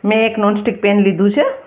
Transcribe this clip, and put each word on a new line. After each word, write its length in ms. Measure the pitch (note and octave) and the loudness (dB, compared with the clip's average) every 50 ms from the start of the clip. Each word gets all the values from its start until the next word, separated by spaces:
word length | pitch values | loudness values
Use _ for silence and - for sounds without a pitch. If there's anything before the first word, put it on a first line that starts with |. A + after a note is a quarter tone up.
| - | 0
મેં 240 | G3+ A3 A3 A3 A3 | 0 0 0 0 0
એક 100 | G#3+ G#3+ G#3 | 0 0 0
નોનસ્ટિક 400 | G3+ G#3+ G#3 G#3 A#3 G3+ - - | 0 0 0 -2 -4 -4 -2 0
પેન 200 | G3+ G3+ G#3 G3 G3 | 0 2 4 2 2
લીધું 260 | F3+ E3 G3 G3+ G#3 C#4+ | 2 2 0 0 2 0
છે. 100 | D4+ C5+ C5+ - - | 0 -2 -4 -8 -16